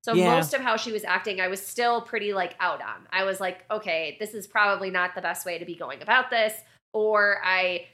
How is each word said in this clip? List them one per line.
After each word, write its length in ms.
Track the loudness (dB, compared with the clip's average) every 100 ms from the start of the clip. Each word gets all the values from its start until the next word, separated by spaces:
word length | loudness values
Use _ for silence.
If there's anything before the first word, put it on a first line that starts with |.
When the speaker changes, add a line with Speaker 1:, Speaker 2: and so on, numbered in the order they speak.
Speaker 1:
So 100 | 2
Speaker 2:
Yeah. 180 | 4 6 4
Speaker 1:
most 180 | 2
of 60 | -2
how 160 | 0 -2
she 160 | -2
was 140 | -6 -2
acting, 340 | -2 -2 -2
I 80 | -2
was 180 | -4 -8
still 360 | 0 2 0
pretty, 320 | -2 -4 -2
like, 220 | -2 -2 -2
out 220 | -2 -2
on. 260 | -8 -12 -4
I 120 | -2
was 160 | 0 -2
like, 240 | -4 -6 _
"Okay, 460 | -6 -2 -4 -4 -8
this 140 | -10
is 140 | -10 -4
probably 420 | 2 2 2 0
not 260 | 0 0 -2
the 60 |
best 240 | -4 -4 -6
way 120 | -6
to 40 |
be 120 | -8 -10
going 260 | -10 -8
about 280 | 2 4 4
this." 220 | 2 0 -2 -16 _ _
Or 460 | 0 2 4 4 2 2
I, 420 | 2 2 -2 -8